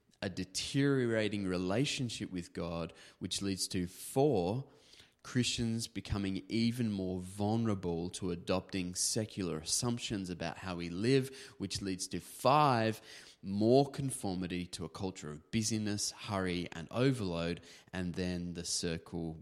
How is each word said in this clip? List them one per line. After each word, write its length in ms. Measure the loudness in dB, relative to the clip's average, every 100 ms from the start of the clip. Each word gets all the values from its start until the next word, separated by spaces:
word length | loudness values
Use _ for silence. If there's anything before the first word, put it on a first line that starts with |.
| _ _
a 80 | -6
deteriorating 1200 | -4 -6 -4 -2 2 2 4 2 2 2 0 0
relationship 840 | 2 2 2 2 0 -2 -2 -4
with 200 | -4 -6
God, 400 | -6 -4 -2 -4 -8 -20 -10
which 200 | -4 -2
leads 280 | 0 0 -2
to, 180 | 0 -2
four, 760 | -4 -4 2 4 4 2 0 -4 -14 -20 -20 -20 _
Christians 640 | -4 0 0 0 0 -2 -4
becoming 540 | -8 -4 -2 0 -2 -2
even 420 | 2 2 2 0
more 300 | 0 -2 -2
vulnerable 920 | -6 -2 2 2 2 0 0 0 -2
to 200 | -4 -4
adopting 640 | -4 0 0 0 -4 -4
secular 640 | -2 0 0 -2 -2 -2 -2
assumptions 720 | -2 0 0 -2 -2 -4 -4
about 280 | -4 -6 -6
how 180 | -6 -6
we 120 | -4
live, 420 | 0 4 4 2 -6 -16 -8
which 240 | -6 -4
leads 240 | -4 -4 -4
to, 120 | -6
five, 800 | -8 2 6 8 8 8 4 0 -8 -18 -20 -12
more 460 | -4 2 8 8 6
conformity 760 | 0 -4 -4 -4 -2 -2 -4 -6
to 180 | -8
a 40 | -8
culture 420 | -6 -6 -6 -10
of 200 | -12 -4
busyness, 640 | -2 0 0 -2 -2 -4
hurry, 560 | -6 -4 0 0 0 -2
and 160 | -8 -6
overload, 720 | 2 2 2 0 0 -2 -2 -8 -20 -10
and 220 | -6 -4
then 400 | -2 -2 -2 -4
the 100 | -6
circle 720 | -4 -2 -2 -4 -6 -6 -6 -8